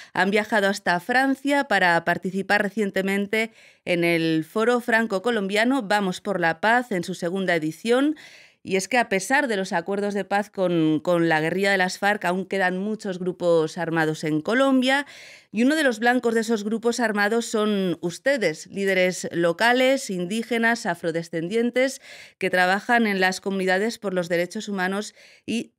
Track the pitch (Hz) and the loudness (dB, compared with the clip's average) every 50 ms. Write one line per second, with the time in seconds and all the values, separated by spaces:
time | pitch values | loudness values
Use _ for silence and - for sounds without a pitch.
0 | - - - - 185 196 202 214 214 214 233 208 196 196 202 - - 190 175 175 | -16 -8 -2 0 0 2 2 0 0 0 0 2 2 0 -2 -2 -2 -2 -2 -2
1 | - - 240 254 269 269 269 - - 277 285 285 277 277 208 190 185 175 170 170 | -2 0 0 2 2 2 0 -2 0 0 0 0 2 2 2 2 4 4 4 2
2 | 170 170 175 175 - 190 180 196 190 - 202 208 208 196 - 226 208 196 - 190 | 2 0 -2 -2 -2 -4 -4 -4 -2 0 0 0 0 0 0 -2 -2 0 0 -2
3 | 190 196 196 202 202 202 220 220 226 226 _ - - - _ _ - - 180 175 | -2 0 0 -2 -2 -2 -2 -2 -2 -4 _ -20 -20 -20 _ _ -4 -2 0 2
4 | 170 170 170 165 165 160 160 160 156 - - 220 226 233 247 240 233 - 226 226 | 2 2 2 2 2 2 0 0 -2 -2 -2 0 2 2 2 0 0 0 0 2
5 | 226 220 196 190 190 247 240 214 190 190 202 208 226 247 269 277 214 185 208 208 | 2 0 -2 -2 -2 0 -2 -2 -2 0 0 2 2 2 2 0 0 0 0 0
6 | 202 185 185 - - 208 190 175 170 160 160 - - 214 233 247 247 - 202 175 | 2 0 -4 -4 -4 -4 -2 0 0 0 0 0 2 2 2 2 0 -2 -4 -4
7 | 170 - 175 - 185 170 185 196 190 180 170 165 151 156 160 - - 226 240 262 | -4 -4 -6 -4 -4 -4 -2 -2 0 0 0 0 0 -4 -6 -4 -2 0 2 2
8 | 277 302 302 - - - - - - - _ _ - - 185 190 190 - 254 247 | 2 0 -2 -4 -10 -20 -20 -20 -20 -20 _ _ -6 -2 -2 -2 -2 0 0 0
9 | 233 - 190 190 190 - 269 285 285 240 214 190 190 190 202 170 170 - 202 202 | 0 2 0 -2 0 0 0 0 0 0 -2 -4 -4 -2 -2 -4 -2 -2 -4 -2
10 | 202 202 202 202 190 196 202 202 208 - - 196 185 180 175 165 160 156 156 147 | -2 -2 -2 -4 -4 -2 -2 -2 -2 -2 -4 -2 0 2 2 2 2 2 2 0
11 | - 175 175 170 165 165 160 156 156 165 175 190 196 196 196 190 185 185 - - | 2 2 2 2 4 4 2 2 2 0 0 0 0 2 2 2 0 0 -2 -2
12 | 202 202 208 202 - 175 180 190 185 - 196 190 185 180 185 185 196 214 220 214 | 0 0 0 0 -2 -2 -2 -2 -4 -4 -2 0 0 0 0 -2 -4 -4 -6 -6
13 | - 202 185 175 180 180 170 - 175 175 170 165 156 160 - 175 165 160 160 165 | -6 -8 -6 -4 -6 -6 -4 0 2 4 4 4 4 0 -2 -6 -4 -2 0 0
14 | 156 156 156 - - 156 151 151 151 190 226 254 269 277 269 262 247 262 269 285 | 0 0 -2 -2 -2 -2 -2 -2 0 0 2 2 4 4 4 2 2 2 0 0
15 | 277 - - - - - - - _ - - 214 240 269 311 320 294 262 226 214 | -2 -6 -14 -20 -20 -20 -20 -20 _ -8 -2 0 2 2 2 2 2 0 0 2
16 | 233 240 247 254 - 233 226 226 220 220 233 202 202 208 226 220 226 233 233 247 | 0 2 2 2 0 0 0 0 0 0 -2 -2 -2 -4 -4 -2 -2 -2 0 0
17 | 240 214 202 208 202 208 226 233 226 - - 214 214 214 208 196 190 180 160 - | -2 -2 0 0 0 0 0 0 -2 -2 -2 0 0 0 0 0 0 -2 -2 -2
18 | - 175 165 - - 269 285 254 202 160 156 - - - - 190 196 196 190 185 | -4 -6 -6 -2 -2 0 0 2 0 -2 -2 -4 -12 -12 -6 -4 -2 0 2 2
19 | 180 185 175 - - - - 170 170 170 170 - 220 240 247 254 254 262 277 262 | 2 2 0 -4 -8 -6 -2 0 0 0 2 2 2 2 4 4 4 2 2 0
20 | - - 190 175 180 175 214 226 226 - 240 226 226 226 233 233 - 196 170 - | -2 -6 -6 -4 -4 -4 -4 -6 -4 -2 -2 0 2 0 0 0 -2 -6 -6 -4
21 | - 165 156 170 165 - - 165 160 175 214 226 240 240 233 247 262 269 262 - | -4 -4 -4 -4 -6 -4 -6 -6 -4 -2 -2 0 0 0 2 0 0 0 -2 -8
22 | - - - - - - _ - 190 185 180 180 180 180 190 208 - - 240 240 | -18 -20 -20 -20 -20 -20 _ -4 -4 0 2 2 2 2 2 0 2 2 2 2
23 | 226 208 196 190 190 185 185 - - 202 196 196 185 185 185 190 214 233 226 - | 4 2 2 2 2 0 0 -2 -4 -4 -4 -2 0 0 0 0 0 -2 -4 -4
24 | - 196 180 180 175 170 180 170 175 175 - 214 202 208 202 190 180 185 196 202 | -6 -4 -2 -2 -2 0 0 -2 -2 -2 -6 -10 -8 -6 -4 -2 -2 -2 -2 -4
25 | 208 - _ - - - - _ - - 214 233 - - _ | -6 -8 _ -20 -20 -20 -20 _ -8 -6 -6 -6 -6 -8 _